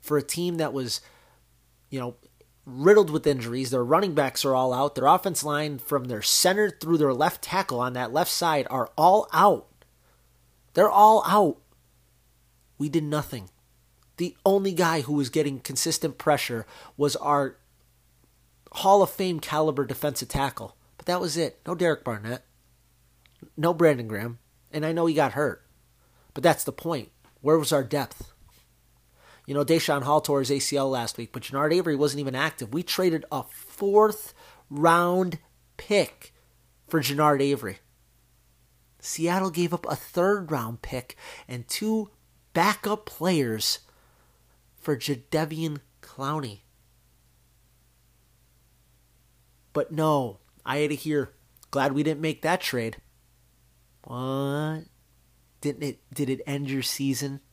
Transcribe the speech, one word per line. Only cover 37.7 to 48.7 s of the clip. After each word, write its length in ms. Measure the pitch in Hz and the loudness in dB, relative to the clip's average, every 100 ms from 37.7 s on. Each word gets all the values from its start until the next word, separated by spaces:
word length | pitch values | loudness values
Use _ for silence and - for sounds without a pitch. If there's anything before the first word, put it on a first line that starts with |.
| 95 _ _ _ _ _ _ _ _ _ _ _ _ | -14 _ _ _ _ _ _ _ _ _ _ _ _
Seattle 460 | - - 160 185 190 | -12 -4 -2 0 -2
gave 240 | 160 175 | -2 -2
up 100 | 170 - | -2 -6
a 100 | 143 | -8
third 560 | - - 180 202 170 | -6 -2 0 0 -2
round 280 | 147 113 117 | -6 -6 -10
pick 360 | - 127 - - - - - | -10 -10 -10 -20 -20 -20 -14
and 180 | 123 120 | -14 -10
two 460 | - 214 220 208 _ _ _ _ | -6 -2 -2 -4 _ _ _ _
backup 520 | - 180 214 - 214 | 0 0 0 -4 -6
players 760 | - - 175 175 127 110 - - _ _ _ _ _ _ _ _ _ _ | -8 -6 0 0 0 -2 -4 -4 _ _ _ _ _ _ _ _ _ _
for 200 | - 143 | -6 -6
Jadeveon 840 | - 135 - 160 156 156 160 147 _ _ | -4 -6 -4 -4 -4 -6 -6 -8 _ _
Clowney. 600 | - - 135 156 135 101 _ _ _ _ _ _ _ _ _ _ _ _ _ _ _ _ _ _ _ _ _ | -20 -10 -6 -6 -8 -14 _ _ _ _ _ _ _ _ _ _ _ _ _ _ _ _ _ _ _ _ _